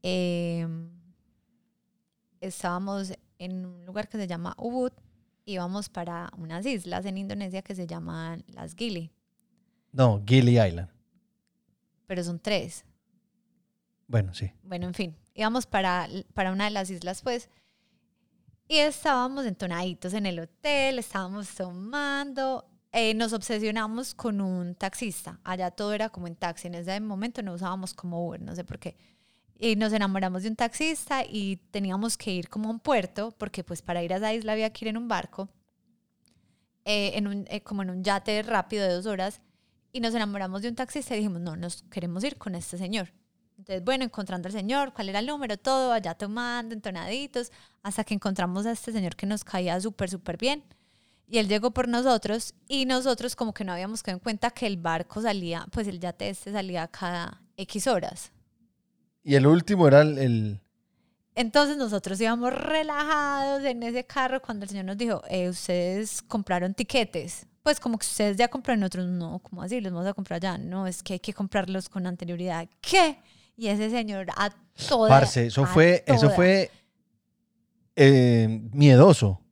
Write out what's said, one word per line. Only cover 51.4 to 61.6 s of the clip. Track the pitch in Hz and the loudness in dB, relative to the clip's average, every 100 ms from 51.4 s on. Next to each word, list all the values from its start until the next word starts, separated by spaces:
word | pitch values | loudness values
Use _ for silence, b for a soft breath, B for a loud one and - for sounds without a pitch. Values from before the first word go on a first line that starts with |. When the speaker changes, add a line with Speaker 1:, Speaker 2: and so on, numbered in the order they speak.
| 208 | 2
Speaker 1:
llegó | 208 240 | 2 0
por | 233 247 | 0 0
nosotros | 240 262 226 208 220 - - _ | 2 4 2 2 -4 -6 -14 _
y | 277 262 | -2 2
nosotros | 254 262 240 240 - | 2 2 0 -2 -4
como | 226 | -6
que | - | -4
no | 190 | -6
habíamos | 175 190 220 | -4 -6 -6
quedado | - 185 | -6 -6
en | |
cuenta | - 214 240 | -4 -2 -2
que | - 226 | -2 -4
el | 190 | -2
barco | 170 165 175 208 | -2 -2 -4 -2
salía, | 226 202 175 165 185 | -2 -2 -2 -6 -6
pues | 226 202 | -4 -4
el | 180 | -4
yate | 180 - 202 | -8 -6 -6
este | 190 - | -6 -6
salía | 208 190 175 170 | -6 -4 -4 -6
cada | - 180 175 170 - _ - | -6 -6 -4 -8 -12 _ -14
X | 190 202 220 | -8 -2 2
horas. | 208 165 - - _ _ _ _ _ _ _ _ _ | 2 0 -10 -18 _ _ _ _ _ _ _ _ _
Speaker 2:
Y | - 139 | 4 6
el | 139 | 8
último | 170 170 202 160 | 6 6 6 10
era | 139 | 10
el, | 156 139 | 8 4
el | 131 117 107 101 _ _ _ _ _ _ _ - | 2 2 0 -4 _ _ _ _ _ _ _ -4
Speaker 1:
Entonces | 233 285 | 2 4